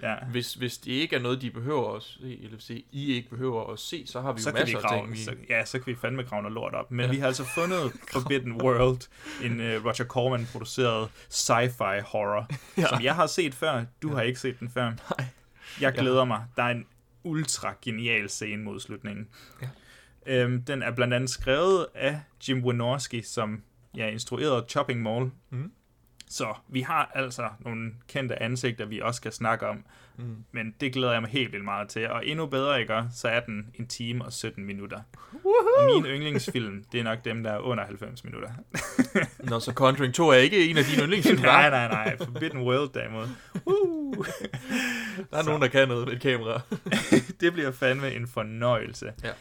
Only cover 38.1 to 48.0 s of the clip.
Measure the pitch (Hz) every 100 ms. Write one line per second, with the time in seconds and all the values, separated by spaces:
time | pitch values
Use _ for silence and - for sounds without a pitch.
38.1 | 123 - 110 - 120 - - - - -
39.1 | 196 147 - 123 117 120 123 131 139 131
40.1 | 123 165 131 143 202 165 160 135 151 147
41.1 | 202 165 190 131 123 147 135 117 110 107
42.1 | - 117 120 160 131 123 127 143 117 113
43.1 | 110 117 127 - - - 392 370 320 285
44.1 | 262 - - - 123 254 254 247 240 226
45.1 | 190 196 151 156 151 131 135 135 120 123
46.1 | 120 139 123 113 113 - 220 190 214 -
47.1 | - - - 170 170 139 120 131 131